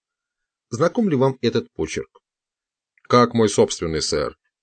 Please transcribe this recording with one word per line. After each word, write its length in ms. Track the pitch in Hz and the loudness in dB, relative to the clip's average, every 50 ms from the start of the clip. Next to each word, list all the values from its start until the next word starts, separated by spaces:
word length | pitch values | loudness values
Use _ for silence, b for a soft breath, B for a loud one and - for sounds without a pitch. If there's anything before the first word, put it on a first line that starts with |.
| _ _ _ _ _ _ _ _ _ _ _ _ _ - | _ _ _ _ _ _ _ _ _ _ _ _ _ -10
Знаком 400 | - 110 156 175 - 240 226 190 | -4 -2 -2 -2 0 0 0 0
ли 60 | 151 | 2
вам 220 | 123 131 135 131 - | 2 2 0 0 -2
этот 280 | - 117 117 117 - - | -2 -2 -2 -2 -4 -6
почерк? 500 | _ - 92 - - - - - _ _ _ _ _ _ _ _ _ _ _ _ _ _ _ _ _ _ _ - | _ -8 -8 -6 -6 -8 -10 -12 _ _ _ _ _ _ _ _ _ _ _ _ _ _ _ _ _ _ _ 2
Как 220 | 127 123 123 120 120 | 4 4 4 4 2
мой 160 | 117 110 104 | 2 0 2
собственный, 500 | - - 110 - - - 90 82 78 76 | 2 2 2 2 0 -4 -6 -4 -4 -4
сэр. 380 | - - - 73 71 60 - _ _ _ _ _ | -4 -2 -2 -2 -4 -4 -8 _ _ _ _ _